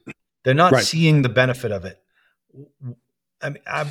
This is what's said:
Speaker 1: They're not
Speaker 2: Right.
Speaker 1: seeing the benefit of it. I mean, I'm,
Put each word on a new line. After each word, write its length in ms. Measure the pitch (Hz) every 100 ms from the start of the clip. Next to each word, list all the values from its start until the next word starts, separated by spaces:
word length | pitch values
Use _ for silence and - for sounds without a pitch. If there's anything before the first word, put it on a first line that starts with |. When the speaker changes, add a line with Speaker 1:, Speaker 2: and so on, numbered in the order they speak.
| - - _ _
Speaker 1:
They're 100 | 127
not 180 | 139 180
Speaker 2:
Right. 120 | 127
Speaker 1:
seeing 400 | 104 160 160 151
the 60 | 127
benefit 420 | 127 127 120 113
of 120 | 98
it. 140 | 92 - _ _ _ _ _ 135 147 _ 127 - _ _ _ _
I 80 | 143
mean, 140 | 143 -
I'm, 220 | 143 147